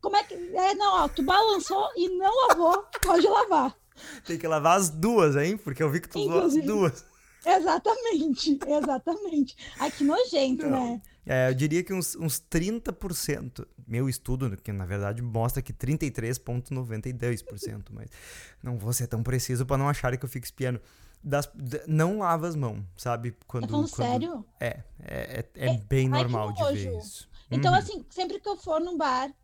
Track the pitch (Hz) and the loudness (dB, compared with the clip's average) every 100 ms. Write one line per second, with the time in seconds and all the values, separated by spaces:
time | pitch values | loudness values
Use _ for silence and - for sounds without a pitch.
0 | 392 403 415 359 349 370 381 392 403 370 | 2 2 0 -8 -6 0 0 2 2 4
1 | 294 - 269 370 440 392 - 381 427 466 | 2 0 4 6 6 2 0 0 0 0
2 | 370 359 381 480 523 330 330 370 - 453 | -2 2 2 4 4 6 6 4 0 -4
3 | - 349 403 466 440 320 262 - _ - | 4 6 6 4 4 2 2 -4 _ -20
4 | - 269 - 165 165 156 147 185 190 151 | -18 -16 -6 -4 0 4 6 6 4 2
5 | 196 233 160 139 156 214 - 127 156 160 | 2 4 4 4 0 -2 -6 -2 0 0
6 | - - 403 381 349 294 277 208 175 - | -4 -4 2 2 4 2 2 2 2 0
7 | - _ _ _ 330 381 339 330 427 453 | -16 _ _ _ 2 4 4 2 2 0
8 | 466 339 311 254 - 277 - 294 302 262 | 0 0 0 0 2 0 2 0 2 -2
9 | - 349 403 311 277 - - - 285 - | -2 -4 -2 0 0 -2 -18 -4 -4 0
10 | 277 349 494 320 269 262 302 269 240 240 | 2 4 2 2 2 2 0 0 0 -6
11 | - _ - 131 127 127 151 160 180 190 | -10 _ -2 2 4 2 2 0 0 -4
12 | 160 - 160 - _ - 185 226 240 185 | -4 -4 -4 -4 _ 0 0 -2 -6 -8
13 | - 170 - 135 127 - - - - 117 | -6 -6 -4 -4 -6 -12 -16 -18 -6 -2
14 | 135 127 - 131 131 95 - 101 92 101 | -2 -4 -4 -2 -2 -6 -8 -6 -4 -4
15 | 101 113 120 113 117 120 - - 120 156 | -2 -4 -4 -2 -2 -2 -8 -6 -2 0
16 | 147 123 113 127 - 123 123 131 123 107 | -2 -4 -4 -4 -4 -6 -4 -8 -6 -8
17 | - 123 120 117 - 101 - 107 - 104 | -8 -4 -2 -4 -6 -10 -10 -10 -14 -14
18 | - - - - - - - 120 104 123 | -16 -18 -20 -20 -20 -12 -8 -4 -2 -2
19 | 120 113 117 127 - 123 127 135 139 143 | -2 -2 0 -2 0 -2 0 2 2 0
20 | 127 123 123 127 120 - 127 123 - _ | 0 -2 -6 -10 -12 -4 -4 -4 -8 _
21 | - _ 147 143 143 - 131 143 - 156 | -20 _ -4 -4 -4 -8 -8 -8 0 2
22 | 165 214 190 165 170 156 127 104 95 - | 2 0 0 0 -2 -4 -4 -6 -12 -8
23 | 127 117 120 - _ 123 - 294 320 - | -4 -4 -4 -10 _ -6 -2 0 -2 -2
24 | 240 247 330 294 208 _ 120 - - - | 0 0 -2 -8 -12 _ -8 -8 -16 -18
25 | - 65 - 123 117 - 127 120 104 135 | -12 -10 -8 -10 -10 -4 -2 -2 2 2
26 | 131 127 123 120 107 762 605 277 95 - | 4 2 2 0 -2 0 0 0 -4 -6
27 | - - - - - 135 143 370 381 392 | -10 -16 -18 -20 -4 0 4 4 2 -10
28 | - - 370 403 415 403 - 311 349 339 | -12 -6 -6 -4 -6 -6 -2 -2 -2 -2
29 | 294 254 277 - | 0 0 -4 -10